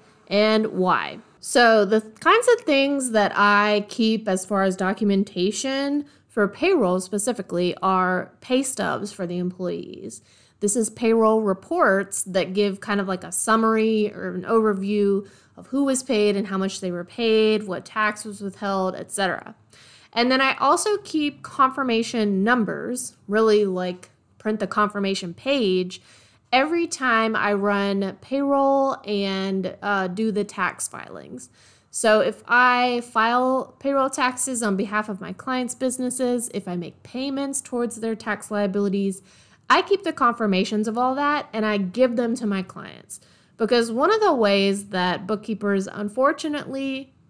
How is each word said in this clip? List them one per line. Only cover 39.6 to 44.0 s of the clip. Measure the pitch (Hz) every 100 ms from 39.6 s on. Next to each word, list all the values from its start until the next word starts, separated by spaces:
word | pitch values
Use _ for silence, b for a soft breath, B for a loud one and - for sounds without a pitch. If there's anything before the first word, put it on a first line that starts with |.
| -
I | 294
keep | 370 392
the | 320
confirmations | 311 233 - 214 185 190 214 220
of | 226
all | 254 262
that | 285 294 -
and | 214 214
I | 208
give | 185 226 254 233
them | 233 226
to | 214
my | 196
clients. | 185 - - 60 - - b b b b
Because | 220 240 233
one | 226